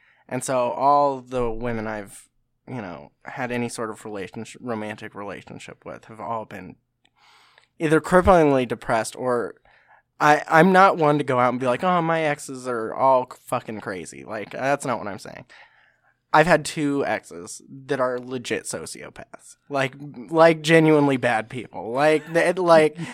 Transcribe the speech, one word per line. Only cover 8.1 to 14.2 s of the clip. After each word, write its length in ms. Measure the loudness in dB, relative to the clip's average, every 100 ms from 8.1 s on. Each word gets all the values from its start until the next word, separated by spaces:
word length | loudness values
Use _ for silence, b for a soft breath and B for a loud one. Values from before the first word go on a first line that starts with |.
| 2 6 6 6 4 0
depressed 480 | -6 -2 -2 -2 -6
or 400 | -4 -2 -4 -10 b b b b b _
I, 240 | 4 4 4
I'm 240 | 6 6
not 240 | 8 6 6
one 220 | 2 2
to 60 |
go 140 | 0 2
out 120 | 2
and 100 | 2
be 60 | -2
like, 180 | 0
"Oh, 160 | 0 0
my 220 | 0 -2
exes 440 | -2 -4 -8 -12 -8
are 280 | -6 -6
all 340 | 0 2 2 0
c-, 60 | -10
fucking 360 | -8 -8 -6 -10
crazy." 420 | -10 -10 -12 -16